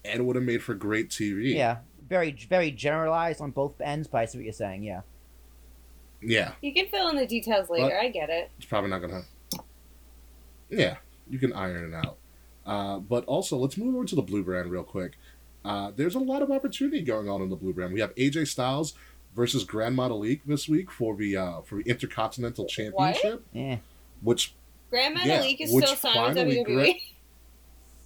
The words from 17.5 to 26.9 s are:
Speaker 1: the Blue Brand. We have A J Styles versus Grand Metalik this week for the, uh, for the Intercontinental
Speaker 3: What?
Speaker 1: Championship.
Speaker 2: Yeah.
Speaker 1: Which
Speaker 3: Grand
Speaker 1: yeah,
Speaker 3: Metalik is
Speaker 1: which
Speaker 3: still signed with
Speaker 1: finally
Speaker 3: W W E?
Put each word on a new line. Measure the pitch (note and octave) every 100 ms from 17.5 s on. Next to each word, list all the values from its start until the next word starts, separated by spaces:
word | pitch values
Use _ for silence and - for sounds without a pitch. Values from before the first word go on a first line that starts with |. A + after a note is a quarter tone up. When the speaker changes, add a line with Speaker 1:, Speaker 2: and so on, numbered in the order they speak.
Speaker 1:
the | F2+
Blue | F#2+
Brand. | F2+ F2+
We | G2+
have | G2+ -
A | C#3
J | D#3
Styles | D3 - B2+ C#3 D#3 - - - - A#2
versus | A#2+ C3
Grand | F#2 G#2+ A2+ B2+
Metalik | B2+ G#2+ G#2+ C#3+
this | C#3+ D3 -
week | D#3 F#3
for | - A2+ G#2
the, | G#2 F#2+
uh, | F2+ E2
for | - G#2
the | A2+
Intercontinental | B2 - - A2 - A#2 A2+
Speaker 3:
What? | -
Speaker 1:
Championship. | - G#2+ F#3+ F#3 - D5+ - -
Speaker 2:
Yeah. | - C3+ A#2+ - - - -
Speaker 1:
Which | G#2+ A#2+ - - - - -
Speaker 3:
Grand | A#3+ C#4 E4+
Speaker 1:
yeah, | E4 D#4
Speaker 3:
Metalik | C4+ C#4
is | D#4
Speaker 1:
which | C4 C4+
Speaker 3:
still | C#4
signed | B3+ A3+
with | A#3+ -
Speaker 1:
finally | B3+ B3+
Speaker 3:
W |
W | G#4 C4
E? | D4+